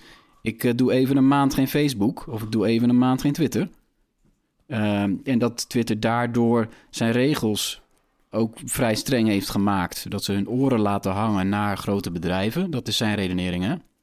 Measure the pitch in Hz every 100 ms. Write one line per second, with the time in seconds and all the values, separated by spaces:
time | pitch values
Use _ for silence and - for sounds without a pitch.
0 | - - _ _ 110 110 123 120 127 127
1 | 131 139 135 139 139 135 131 151 147 113
2 | 104 - - 117 110 110 104 117 120 123
3 | 127 131 143 143 143 107 180 - _ _
4 | _ _ _ _ _ _ - 107 107 101
5 | 101 87 - 120 120 117 - 123 117 107
6 | 113 120 120 120 117 117 107 - _ -
7 | 117 117 135 151 110 104 - - _ _
8 | _ _ _ 110 113 - 120 - 117 110
9 | - 127 110 101 95 101 101 98 90 -
10 | - 98 - 101 98 123 135 120 104 101
11 | 98 95 110 101 95 104 104 95 - 101
12 | 92 85 87 92 104 143 190 127 113 104
13 | 110 104 92 90 90 87 92 160 - _